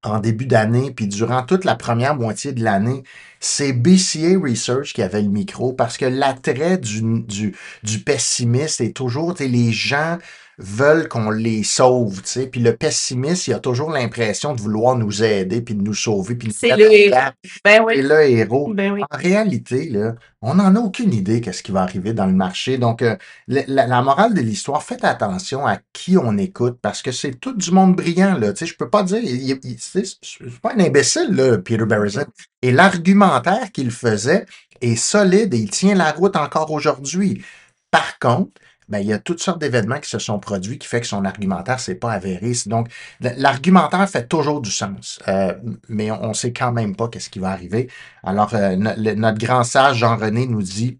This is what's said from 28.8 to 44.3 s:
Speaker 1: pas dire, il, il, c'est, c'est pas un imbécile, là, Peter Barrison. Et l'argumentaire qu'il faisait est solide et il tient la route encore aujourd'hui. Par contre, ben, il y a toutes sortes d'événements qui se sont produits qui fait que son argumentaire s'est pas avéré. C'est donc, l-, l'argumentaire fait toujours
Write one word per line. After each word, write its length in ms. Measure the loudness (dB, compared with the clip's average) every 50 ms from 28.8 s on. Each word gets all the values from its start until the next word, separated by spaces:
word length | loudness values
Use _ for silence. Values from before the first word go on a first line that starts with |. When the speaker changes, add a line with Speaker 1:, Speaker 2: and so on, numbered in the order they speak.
| -6 0
Speaker 1:
pas 120 | 0 0
dire, 180 | 0 0 -2 -2
il, 360 | -2 -2 -4 -4 -2 -4 -4 -6
il, 140 | -6 -12 -12 -12
c'est, 260 | -14 -6 -4 -4 -4
c'est 560 | -4 -10 _ -18 -20 -18 -16 -16 -18 -18 -6
pas 120 | -6 -4 2
un 60 | 2
imbécile, 480 | 2 4 4 4 4 4 0 0 0 0
là, 280 | 2 4 4 4 4 2
Peter 260 | 2 -2 0 0 2
Barrison. 380 | 2 2 2 0 0 -2 -4 -6 -6 _ _ -20 _ _ _
Et 120 | 0 2
l'argumentaire 1000 | 4 6 6 4 4 2 2 4 6 6 6 6 4 2 2 0 0 0 -2 -6
qu'il 180 | _ -6 -4 -4
faisait 560 | -6 -2 0 0 0 0 2 2 2 2 0 _ -20 -20 _ _ _ _
est 160 | -2 -2 0
solide 580 | 0 -2 0 2 4 4 6 4 4 2 2 0
et 40 | -2
il 120 | -2 -2
tient 240 | -4 0 2 2 4
la 180 | 4 2 0
route 240 | 0 2 0 0 2
encore 340 | 0 -4 -2 -2 -2 -2 -2
aujourd'hui. 720 | -4 -2 0 0 -2 -2 -6 -6 -2 0 0 0 -2 -4 -8 -18 -20 -20 _ _ _ _ _ _
Par 280 | 0 0 0 0 -8 _
contre, 320 | 0 0 2 2 0 -4 _ _ _ _ _ _ _ _
ben, 100 | -6 -4
il 80 | -2
y 60 | -2
a 60 | -2 -4
toutes 220 | -4 -6 -6 -4
sortes 200 | -2 -4 -4 -2
d'événements 400 | -2 0 0 0 0 0 -4 -6
qui 100 | -6 -8
se 80 | -8 -8
sont 200 | -4 -4 -6 -6
produits 400 | -4 -6 -6 -6 -4 -8 -10 -10
qui 100 | -10 -6
fait 120 | -6 -6
que 60 | -4
son 180 | -4 -6 -4 -4
argumentaire 560 | -4 -4 -4 -4 -4 -4 -4 -4 -4 -6 -6
s'est 140 | -4 -8 -8
pas 180 | -6 -4 -4
avéré. 400 | -4 -4 -4 -6 -6 -4 -4 -4
C'est 160 | -4 -4 -4 -2
donc, 200 | -2 -2 -2 -4 -10 -20 -20 -20 -18 _
l-, 120 | -6 -6 -4 0
l'argumentaire 720 | 0 0 0 2 2 4 6 6 4 4 2 0 0 0
fait 160 | 0 -6 -4
toujours 340 | -2